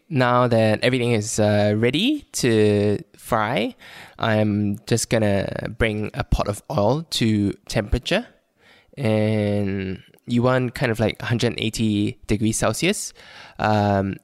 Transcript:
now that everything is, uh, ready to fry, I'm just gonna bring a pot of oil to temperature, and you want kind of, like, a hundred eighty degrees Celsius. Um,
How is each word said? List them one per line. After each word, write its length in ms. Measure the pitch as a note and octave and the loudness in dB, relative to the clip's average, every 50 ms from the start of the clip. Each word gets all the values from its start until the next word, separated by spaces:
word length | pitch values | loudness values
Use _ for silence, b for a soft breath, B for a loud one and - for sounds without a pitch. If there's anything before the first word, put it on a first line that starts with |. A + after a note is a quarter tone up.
| _ - | _ -4
now 400 | E3+ B2+ B2+ B2 B2 B2 B2 A#2+ | 0 2 2 4 4 4 4 4
that 320 | A#2 A2+ A2 G#2+ G#2+ - - | 4 4 4 4 2 2 2
everything 300 | B2+ B2+ B2+ A#2+ A#2+ A#2+ | 0 0 2 2 2 0
is, 260 | G#2+ G#2 A2 - - | 0 0 -2 0 0
uh, 360 | G#2+ G#2 G#2 G#2 G#2 G#2 G#2 | 2 2 4 2 2 2 2
ready 460 | G#2+ A#2 B2 C3 D#3+ G#3+ C4+ D4+ C#4+ - _ - | 2 2 0 0 0 0 0 -2 -2 -6 _ -6
to 640 | - - B2 A2+ G#2+ G#2+ G#2+ G#2 G#2 G2+ G#2+ G2+ - - _ _ | -2 0 2 4 4 4 4 4 2 2 2 0 -2 -4 _ _
fry, 600 | - - - B2 A2 G#2+ G#2+ C3 F3+ A3+ C4 - _ B B B B B B B B | -20 -8 -4 -2 -2 -2 -2 -2 -2 -4 -4 -6 _ B B B B B B B B
I'm 600 | - A2+ A2 G#2+ G#2+ G#2+ G2+ G#2 G#2 G2+ G#2 - - | -2 0 2 2 2 2 0 0 0 -2 -4 -4 -4
just 220 | - A#2+ A2+ - - | -2 -2 -2 0 0
gonna 600 | B2+ A2+ A2 G#2 G2 G2 - - - - - - A2+ - | 0 0 2 2 0 0 -2 -4 -6 -6 -8 -8 -4 -2
bring 320 | A#2+ A2 G#2 G#2+ G#2 - - | -2 -2 -2 -4 -6 -6 -6
a 100 | - - | -8 -6
pot 240 | - - - - - | -2 -2 -2 0 -2
of 160 | G#2 - - - | -4 -6 -8 -6
oil 380 | D3 B2+ G2+ G#2+ C3 D#3 E3 - | -2 0 2 2 2 0 -2 -6
to 420 | - - B2 A2 G#2+ G#2 G2+ G2 - - _ - | -4 -2 0 2 2 2 0 0 -2 -6 _ -6
temperature, 580 | - A#2+ G#2 G#2+ - B2 - - E3+ G#3+ A#3+ - _ _ _ _ _ b b b b b b b b - | -4 -4 -4 -2 -4 -4 -2 -2 -2 -2 -4 -6 _ _ _ _ _ b b b b b b b b -4
and 1040 | C#3 A2 A2 G#2+ G#2+ G#2+ A2 G#2+ G#2 G#2 G#2 G#2 G2+ G2 G2 G2 F#2+ F#2+ F#2 - - - - _ _ | -2 0 0 2 2 0 0 0 0 0 0 -2 -2 -2 -4 -4 -6 -6 -8 -10 -12 -18 -20 _ _
you 160 | - A#2+ A#2+ A#2 | -2 0 2 2
want 320 | B2+ B2+ B2+ B2+ A#2+ - | 2 2 2 0 -2 -4
kind 180 | - C#3 A#2+ A2+ | -2 -2 -2 0
of, 80 | A2+ | 0
like, 160 | A2 G2 - - - | 0 0 -2 -2 -4
a 40 | |
hundred 280 | - A#2+ A2+ - A#2 - | -4 -2 -2 -2 -2 -2
eighty 600 | - A2 A2 - - A2+ A2 G#2 G2+ G#2 G#2+ A2 - - | -2 -4 -4 -2 -2 0 0 0 0 0 -2 -4 -6 -6
degrees 320 | - G#2+ F#2+ G2+ A2 A2 - | -4 -2 0 0 0 -2 0
Celsius. 560 | - G#2+ A2+ - D#3 F3 G#3+ - - - - B B B B B B B B B | 0 -2 0 0 0 -2 -2 -2 -6 -12 -14 B B B B B B B B B
Um, 580 | - G#2+ G#2+ G#2+ G#2 G2+ G2+ G2 G2 G2 - - | -2 0 2 2 2 2 2 2 0 -2 -4 -8